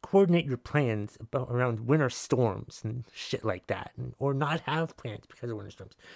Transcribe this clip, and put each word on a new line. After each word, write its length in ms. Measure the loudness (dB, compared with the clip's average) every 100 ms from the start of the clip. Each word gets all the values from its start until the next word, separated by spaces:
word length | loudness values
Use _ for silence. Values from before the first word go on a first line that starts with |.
coordinate 440 | 4 6 6 4 2
your 120 | -4
plans 600 | 0 0 2 0 -4 -10
about, 260 | -6 -4 -2
around 380 | 0 2 0 2
winter 220 | 4 4
storms 720 | 0 -2 2 2 2 -8 -8
and 220 | -6 -6 -10
shit 320 | -12 -6 -2 -2
like 220 | -4 -4
that, 240 | -6 -6 -10
and, 180 | -10 -4
or 140 | -2
not 260 | 0 0 -2
have 360 | -2 -2 -2 -6
plans 260 | -10 -10 _
because 220 | -10 -8
of 60 | -8
winter 160 | -10
storms. 220 | -16 -20 _ -20